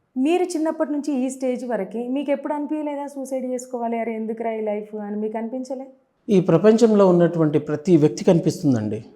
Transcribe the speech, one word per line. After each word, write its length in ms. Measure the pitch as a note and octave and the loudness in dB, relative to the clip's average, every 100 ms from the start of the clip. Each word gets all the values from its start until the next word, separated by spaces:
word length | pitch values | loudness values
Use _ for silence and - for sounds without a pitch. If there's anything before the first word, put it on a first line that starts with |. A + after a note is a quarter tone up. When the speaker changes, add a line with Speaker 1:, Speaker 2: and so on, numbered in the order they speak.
| _ B3+ | _ -2
Speaker 1:
మీరు 260 | C#4 F4+ | 0 2
చిన్నప్పటి 500 | F4+ D#4+ D#4 D#4+ D#4 | 0 -2 -2 -2 -4
నుంచి 340 | D4 D#4 C4+ C4 | -4 -4 -2 -2
ఈ 20 | |
స్టేజ్ 360 | C4 C4 B3 | -4 -4 -4
వరకు 440 | B3 G#3+ F#3+ G#3+ A#3+ | -4 -6 -6 -8 -6
మీకు 220 | C4+ D4 | -4 -2
ఎప్పుడు 220 | C#4 D4 | -2 -4
అనిపించలేదా 540 | D4 D4 D4+ D4 C#4+ C#4+ | -6 -4 -6 -6 -6 -8
సూసైడ్ 400 | C#4 C4 C4 B3+ | -10 -8 -6 -6
చేసుకోవాలి, 540 | B3+ B3+ A#3+ A#3 A#3 | -6 -8 -6 -4 -4
అరే 140 | A3+ | -4
ఎందుకురా 380 | A3 A3 A3+ A#3 | -6 -6 -6 -6
ఈ 80 | A3 | -4
లైఫ్ 340 | G#3+ G#3 G#3 | -4 -4 -6
అని 220 | G#3+ G#3 G#3+ | -10 -8 -6
మీకు 220 | G#3+ A3 | -6 -6
అనిపించలే? 480 | A3+ C4 B3+ C4 C4+ - _ _ - | -8 -8 -8 -10 -12 -20 _ _ 0
Speaker 2:
ఈ 120 | F#3+ | 2
ప్రపంచంలో 680 | F3 E3 G#3 A3 A#3 G#3 F#3+ | 4 4 6 6 6 6 6
ఉన్నటువంటి 500 | F3 E3+ E3+ D#3 D3+ | 6 4 4 2 2
ప్రతి 380 | D3+ D3 - E3 | -2 -4 4 6
వ్యక్తికి 340 | D3+ - - | 4 2 2
అనిపిస్తుందండి. 720 | F3 - - D3 A#2+ G#2 G#2+ - | 4 2 0 2 2 0 -6 -10